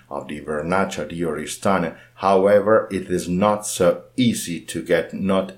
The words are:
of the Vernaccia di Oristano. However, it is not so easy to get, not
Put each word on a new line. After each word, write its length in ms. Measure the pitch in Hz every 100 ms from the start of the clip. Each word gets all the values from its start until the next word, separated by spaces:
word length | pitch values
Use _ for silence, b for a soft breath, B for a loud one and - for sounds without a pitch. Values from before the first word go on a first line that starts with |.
| B
of 160 | 71 67
the 140 | 73
Vernaccia 680 | 71 76 82 95 95 - 73
di 120 | 85
Oristano. 760 | 82 76 71 - 104 92 82 - B B
However, 720 | 95 98 98 104 98 110 -
it 200 | 95 92
is 180 | 90 85
not 380 | 90 104 104 -
so 380 | - 87 85 - -
easy 440 | 120 98 - 82
to 220 | - 85
get, 320 | 82 82 -
not 380 | - 95 95 95